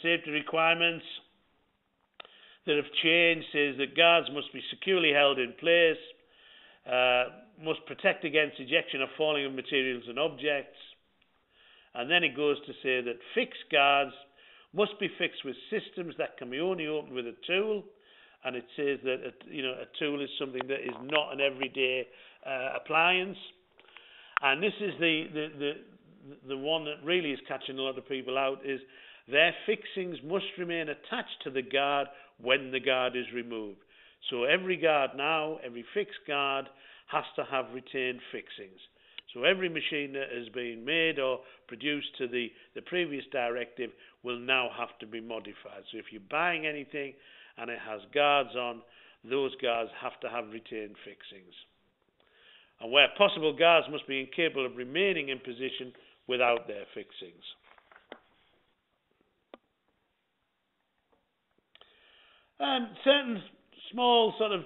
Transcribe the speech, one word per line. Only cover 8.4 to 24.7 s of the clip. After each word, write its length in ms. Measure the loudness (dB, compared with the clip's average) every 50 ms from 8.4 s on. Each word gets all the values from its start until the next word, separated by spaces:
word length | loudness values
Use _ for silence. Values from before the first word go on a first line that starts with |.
| 2 2 0 -6
ejection 420 | -4 2 2 2 2 2 -2 -4
or 60 | -4 -2 -2 0
falling 280 | 0 2 2 0 0
of 80 | -2 -4
materials 500 | -6 -4 0 0 2 2 2 0 -4 -6 -8
and 120 | -2 0
objects. 580 | 0 0 -2 -2 -2 -2 -2 -2 -4 -8 -14 -20 -20 -20 -20 _ _ _ _ _ _ _ _ _ _ _ _ _ _ -20 -20 _ _ _ -10
And 140 | -8 -2 2
then 140 | 2 4 2
it 120 | 2 0
goes 220 | 2 2 2 2 0 -2
to 80 | -12 -12 -6 -2
say 180 | 0 0 0
that 140 | 0 -2 -6 -8 -8 -6 -2
fixed 300 | -2 -2 -2 -4 -12 -6 0
guards 400 | 4 6 6 6 6 4 2 0 -4 -14 -20 _ _ _ -20 -20 -20 -20 -20 _ -2
must 260 | 0 0 0 -2 -4
be 100 | -6 -6 -4 -2
fixed 260 | -4 -4 -4 -6 -10
with 100 | -10 -10 -10 -10 -6
systems 460 | -6 -6 -6 -6 -10 -10 -10 -8 -6 -6
that 200 | -6 -6 -6 -10
can 120 | -12 -8
be 100 | -4 -2
only 280 | 0 0 -2 -2 -2 -4
opened 260 | -4 -4 -4 -6 -6
with 140 | -8 -6 -6
a 80 | -8 -10 -6 -2
tool. 360 | 0 0 0 0 -2 -4 -6 -10 -20 _ _ _ -20 -20 -20 -20 _ _ -8
And 100 | -6 -6
it 100 | -6 -8 -10 -6
says 240 | -2 0 0 0 0 0
that 160 | -2 -4 -2 -4
a, 300 | -10 -12 -14 -18 -12 -8
you 80 | -6
know, 120 | -4 -4 -4
a 140 | -6 -10 -12 -8 -4
tool 220 | -2 -2 -2 -2
is 80 | -4 -4 -6 -6
something 280 | -6 -6 -4 -6 -4 -4
that 140 | -4 -4
is 140 | -4 -6 -8 -8 -6
not 300 | 0 0 0 0 0 -2
an 60 | 0
everyday, 680 | 0 0 0 0 -6 -6 -2 0 0 0 2 0 -4 -6 -10 -20 -20 -20 -20 _ -8
uh, 320 | -6 -6 -4 -4 -4 -6 -6
appliance. 600 | -4 0 2 4 4 4 4 2 0 -2 -6 -10 -14 -18 -20 _ _ _ _ _ -20 -20 -20 -20 -20 -20 -20 -20 -12 -4 -4 0
And 200 | 2 2 2 2
this 120 | 2 0